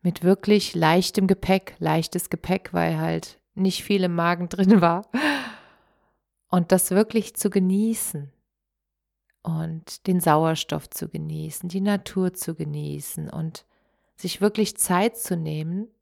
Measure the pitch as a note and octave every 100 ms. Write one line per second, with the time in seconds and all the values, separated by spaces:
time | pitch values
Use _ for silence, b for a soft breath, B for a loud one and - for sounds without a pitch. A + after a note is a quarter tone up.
0 | F3+ - F3+ G3 - G#3 - E3+ D#3+ F3
1 | F#3+ - F#3+ F#3+ - F#3+ - - D#3 D#3+
2 | D#3+ F3+ - F3 - F#3 - F3 E2 D#3+
3 | D#3+ E3 - - _ - F#3+ - - G3+
4 | F#3 E3+ E3+ F3 F3 F#3 F#3 G#3 E3+ E3+
5 | G#3+ B3 D4+ C#4+ A#3+ B B B B B
6 | B _ _ _ _ F3+ E3+ F#3 - F#3+
7 | G#3+ A3+ G#3 - G#3 G3 F#3 G3 A3 A3+
8 | - D3+ C#3+ _ _ _ _ _ _ _
9 | _ _ _ _ - D#3+ E3 D#3+ - -
10 | - F3+ E3 D3+ D#3+ D#3+ - D#3 - -
11 | D#3 D#3 D#3 D#3 D#3 - F3 F#3+ G3 G3+
12 | G3 F#3+ F#3 F3+ - D#3+ D3+ D3 D3 D3
13 | D3 - D#3 - D#3+ - _ _ _ _
14 | _ _ F#3 - G#3 G#3+ G#3 - - F3+
15 | A3+ - - F3 D#3 D#3 D#3 F3+ A3+ _